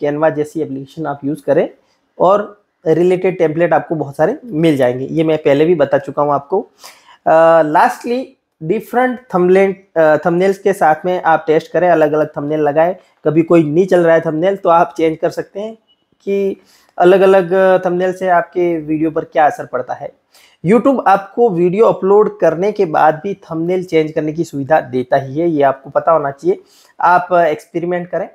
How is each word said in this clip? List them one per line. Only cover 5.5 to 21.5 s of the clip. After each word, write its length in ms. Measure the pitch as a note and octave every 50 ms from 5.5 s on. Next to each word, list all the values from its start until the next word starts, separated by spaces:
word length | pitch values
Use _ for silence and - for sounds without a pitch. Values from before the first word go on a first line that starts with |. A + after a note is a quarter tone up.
| C#3 C#3+ D#3
भी 100 | E3 F#3
बता 220 | D3+ C#3 B2+ - C3+
चुका 240 | - - C3+ -
हूँ 120 | D3 D3 C#3+
आपको। 340 | C#3 C#3 - F#3+ G3 - - _ _ - - - _ _ _ - _ - -
अ, 340 | D#3+ D#3+ E3 E3 E3 E3 D#3
lastly, 600 | D3+ D3+ F3 A3 B3 - - - A#3+ A#3+ B3+ C4+ - - _ _ _ _ _ D#3+
डिफरेंट 560 | D#3+ G#3+ A3 A3 - - A#3+ B3+ B3+ B3 G#3+ - - -
थंबनेल, 400 | F3+ F3+ F3+ F#3 F#3+ G3 G3 F#3+ F#3+ _ _ - E3
अ, 160 | D#3+ D3+ D#3 D3+ -
थंबनेल्स 320 | F3+ E3+ F3 F#3 G3 F#3+ F#3+
के 160 | - G3+ F#3+
साथ 220 | - F3 D3+ D#3 D#3 -
में 180 | F3+ F3+ F3+ -
आप 200 | E3 D#3+ D#3 - D#3
टेस्ट 240 | D3+ D#3+ D#3+ -
करें, 180 | - D#3+ F3 F3+
अलग-अलग 400 | E3+ D#3+ D#3 D3+ D#3 D3+ - - - D#3
थंबनेल 220 | C#3+ D3 D#3 D#3
लगाएं। 360 | D3+ D3 C#3+ D#3 D#3+ F3+ F#3+ F#3 _ _ _ _ -
कभी 160 | D#3 D3 E3
कोई 220 | D#3+ - F3 E3+ D#3+
नहीं 220 | D3 D3 E3+ G3
चल 140 | F#3 F#3+ F3+
रहा 160 | E3+ E3 E3
है 60 | E3
थंबनेल, 340 | E3 E3 D#3 D#3 E3+ G3 G3
तो 140 | G3 - F3+
आप 240 | E3+ E3+ F3 F3 - -
चेंज 200 | D#3+ D#3+ D#3+ D#3
कर 120 | - E3
सकते 300 | D#3+ - D3 - - G3
हैं 160 | G#3 A3 A3+ - _ _ _ _ _ _ _ _
कि 400 | _ G3+ G3 G3 G3 G3 G3+ - _ _ _ _ _ _ _ -
अलग-अलग 560 | F3 F3+ F#3+ F#3 F#3+ F#3+ G3 G3 F3+ E3 F#3 F#3+ F#3+ F#3 F#3 F#3 F#3
थंबनेल 280 | F3+ F3 F3+ F#3 F#3 F3+
से 160 | F#3 F#3+ F#3
आपके 480 | F3 E3+ E3+ - - F#3 F3 F3 E3+ D#3+
वीडियो 340 | D3+ D3+ D#3 D#3 D#3+ D#3+
पर 140 | D3+ D#3+ D#3+
क्या 200 | - - E3 D3+
असर 200 | C#3+ - - C#3+
पड़ता 280 | B2 - B2 B2+ - -
है। 200 | - - - - _ _ _ _ _ _ _ _ _ -
YouTube 380 | D#3+ A3 A#3+ G3+ C#4 C4+ A3+ - F#3
आपको 420 | G3 F#3+ - - - - A#3+
वीडियो 360 | A#3